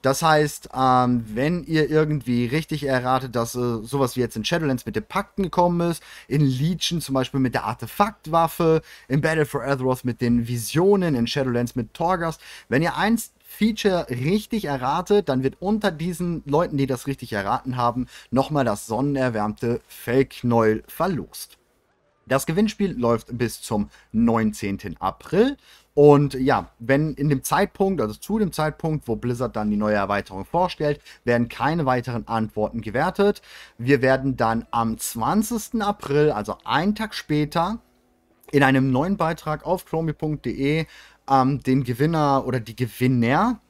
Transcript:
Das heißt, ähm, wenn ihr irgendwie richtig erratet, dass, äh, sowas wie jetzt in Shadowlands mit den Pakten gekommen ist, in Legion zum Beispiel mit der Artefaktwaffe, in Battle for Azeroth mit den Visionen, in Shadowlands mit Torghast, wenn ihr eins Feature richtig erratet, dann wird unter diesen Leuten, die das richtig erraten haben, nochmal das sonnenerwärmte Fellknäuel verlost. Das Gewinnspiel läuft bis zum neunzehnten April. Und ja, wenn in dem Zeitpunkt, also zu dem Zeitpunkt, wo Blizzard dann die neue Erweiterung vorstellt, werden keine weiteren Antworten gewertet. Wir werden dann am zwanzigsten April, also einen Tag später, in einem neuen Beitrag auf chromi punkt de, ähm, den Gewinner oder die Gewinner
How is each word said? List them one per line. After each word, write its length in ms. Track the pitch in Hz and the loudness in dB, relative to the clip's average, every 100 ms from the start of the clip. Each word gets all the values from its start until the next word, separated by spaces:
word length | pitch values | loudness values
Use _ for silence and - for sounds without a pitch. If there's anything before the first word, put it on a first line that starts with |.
Das 180 | 131 139 | 0 2
heißt, 480 | 160 151 151 - - | 4 4 2 -4 -10
ähm, 500 | 127 131 127 123 123 110 | 0 4 4 4 0 -2
wenn 340 | 107 147 175 | -2 -2 -2
ihr 260 | 151 156 147 | -2 0 2
irgendwie 580 | 151 156 151 123 120 120 | 2 2 -2 0 0 0
richtig 360 | 151 156 151 | -2 -4 -6
erratet, 540 | 143 127 127 131 131 117 | 0 0 2 -2 0 -2
dass, 180 | 117 | -2
äh, 300 | 123 120 113 | -2 -2 -2
sowas 320 | 113 139 127 123 | -4 0 0 0
wie 40 | |
jetzt 160 | 120 113 | -2 -2
in 80 | |
Shadowlands 400 | 107 170 151 127 | -2 -2 0 -2
mit 120 | - 107 | -4 -6
den 80 | |
Pakten 400 | - 196 - - | -4 -6 -6 -4
gekommen 480 | 185 - 175 170 170 | -2 2 2 2 0
ist, 100 | 165 - - - | -4 -10 -20 -2
in 140 | 143 | 2
Legion 600 | 143 127 151 180 - 170 | 2 2 -2 -2 -4 -4
zum 140 | - | -2
Beispiel 240 | 135 127 139 | -2 0 0
mit 160 | 131 | 0
der 120 | 123 107 | 0 -4
Artefaktwaffe, 1160 | 113 113 - 202 - 156 165 165 - 165 160 - - - | -6 -10 -2 -2 -2 -2 0 0 2 2 2 0 -20 -2
in 140 | 127 | 0
Battle 260 | 160 160 147 | 2 0 0
for 160 | 135 | -2
Azeroth 420 | 127 139 131 127 | -2 0 0 0
mit 160 | 127 117 | -2 -2
den 280 | 120 120 117 | 0 0 0
Visionen, 680 | 120 110 151 190 202 175 | -6 -2 2 4 4 2
in 140 | 127 117 | 0 0
Shadowlands 480 | 147 131 120 120 127 | 0 0 0 -2 -4
mit 180 | 107 | -8
Torghast, 460 | - 170 185 165 156 - - - | -4 -2 0 -2 -6 -16 -20 -2
wenn 140 | 127 | 0
ihr 140 | 165 135 | 0 0
eins 360 | 196 226 - _ | 0 0 -2 _
Feature 640 | - - 214 220 208 180 - | -20 -2 0 2 0 0 -2
richtig 540 | 123 135 208 - 151 | -4 0 0 -2 -6
erratet, 640 | 151 135 127 160 180 208 175 | -4 -2 -2 -2 2 2 2
dann 160 | 131 | 0
wird 120 | 131 - | 0 -2
unter 320 | 185 220 202 | -2 0 -2
diesen 500 | 151 170 170 175 160 143 | -2 -6 -4 -4 -4 -2
Leuten, 320 | 147 175 143 | 0 0 -2
die 100 | 135 | -2
das 180 | 127 139 | -2 -4
richtig 260 | 135 120 | -8 -6
erraten 440 | 104 98 120 131 123 | -4 -2 -2 -4 -2
haben, 320 | 120 120 120 - - | 0 0 -6 -12 -2
nochmal 320 | 123 135 147 | -2 0 0
das 220 | 120 104 - | 0 -2 -4
sonnenerwärmte 960 | 110 143 135 127 110 107 107 117 120 _ | -2 0 0 -2 0 -4 -2 -4 -4 _
Fellknäuel 960 | - - 131 135 - 120 117 110 110 - | -12 0 2 0 -2 0 4 4 2 -6
verlost. 680 | - 175 143 82 - - _ _ _ _ _ _ _ - | -4 -2 -2 -8 -16 -18 _ _ _ _ _ _ _ -2
Das 160 | 131 | -2
Gewinnspiel 460 | - 165 214 - 196 | 0 0 0 0 -4
läuft 480 | 123 117 117 - 120 | 0 0 0 -2 -4
bis 240 | 117 - | -4 -4
zum 260 | - 107 101 - _ | -4 -4 -4 -10 _
neunzehnten 840 | 110 117 113 110 104 101 98 98 - | 2 2 4 0 -2 -6 -6 -8 -6
April. 600 | 95 - - 170 254 285 _ - _ | -6 -6 -2 2 2 0 _ -20 _
Und 400 | - 147 143 143 | 6 8 8 4
ja, 380 | 131 131 113 85 _ | 0 2 0 -2 _
wenn 340 | 117 139 156 | 0 2 2
in 140 | 131 147 | -2 0
dem 160 | 135 | 0
Zeitpunkt, 560 | - 147 196 - 196 180 | 0 0 0 0 -2 0
also 140 | 107 | -2
zu 260 | 107 - 214 | -6 -4 -2
dem 100 | 196 | -2
Zeitpunkt, 560 | - 156 151 165 151 - | -2 -4 -4 -4 -4 -4
wo 80 | |
Blizzard 400 | 107 123 120 123 | -4 -4 -4 -4
dann 160 | 113 107 | -2 -2
die 60 | 104 | 0
neue 180 | 107 | 2
Erweiterung 500 | 104 98 101 - 95 | 0 0 -2 -4 -12
vorstellt, 560 | 95 170 180 - 151 147 - - | -4 -2 -2 -2 -4 -4 -10 -8
werden 260 | - 120 117 | 0 0 0
keine 380 | - 131 170 135 | -2 -2 0 0
weiteren 400 | 127 117 120 107 | 0 -2 -6 -4
Antworten 540 | 113 110 - 107 117 | -4 -2 -2 -4 -4
gewertet. 640 | 107 113 170 185 202 208 - - - - | -4 -2 -2 2 0 0 -12 -20 -20 -6
Wir 240 | 120 139 | 0 2
werden 340 | 131 131 135 123 | 4 2 0 0
dann 300 | 117 113 - | 0 0 -2
am 260 | 120 113 110 | -2 -2 -2
zwanzigsten 840 | - 117 117 196 220 233 - 226 | -8 -4 0 0 0 -4 -4 -4
April, 500 | 202 202 - 143 151 | -2 -4 0 2 2
also 260 | 107 104 - | 2 -6 -8
einen 320 | - 131 190 208 | -2 0 0 -2
Tag 180 | 220 | -6
später, 640 | - - 151 147 170 180 226 _ _ _ _ _ _ - | -8 -2 0 0 -2 -2 -4 _ _ _ _ _ _ -2
in 140 | 143 | 2
einem 260 | 135 135 135 | 4 4 4
neuen 260 | 127 170 196 | 2 0 0
Beitrag 480 | 165 165 - 151 | -2 -2 -6 -6
auf 220 | - 180 - | -4 -4 -2
chromi 260 | 160 165 | -4 -2
punkt 340 | 147 156 147 123 | -4 -4 -4 -6
de, 400 | 117 139 160 160 - - _ - | -2 0 0 -4 -12 -20 _ 2
ähm, 320 | 135 131 139 | 4 4 0
den 220 | 131 131 | 2 2
Gewinner 600 | 127 117 151 160 147 135 | 0 0 0 2 2 2
oder 140 | 127 120 | 0 -4
die 160 | 107 | -6
Gewinner 840 | 110 120 - 127 123 117 147 226 233 | -6 -6 0 2 4 2 2 2 -2